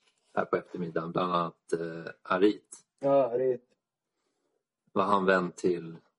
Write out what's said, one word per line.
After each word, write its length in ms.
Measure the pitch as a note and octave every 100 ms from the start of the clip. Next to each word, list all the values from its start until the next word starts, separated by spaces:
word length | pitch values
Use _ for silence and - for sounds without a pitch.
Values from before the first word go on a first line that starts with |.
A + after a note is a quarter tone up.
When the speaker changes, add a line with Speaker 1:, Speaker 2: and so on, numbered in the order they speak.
| _ _ _
Speaker 1:
här 120 | - -
på 100 | F2+
eftermiddagen, 560 | - F#2+ E2+ E2 E2
bland 220 | F2 F2+
annat, 400 | F2 E2+ - -
eh, 380 | E2 E2 E2 E2 -
Arit. 540 | - F#2 G2+ G#2 - - _ -
Speaker 2:
Ja, 320 | C#3 C#3 B2+
Arit. 320 | B2 C3 A#2+ _ _ _ _ _ _ _ _ _ _ _ _ _
Speaker 1:
Var 100 | -
han 220 | G2 G2+ F#2
vän 260 | F#2+ F2+
till 460 | - F#2+ E2+ E2 E2 _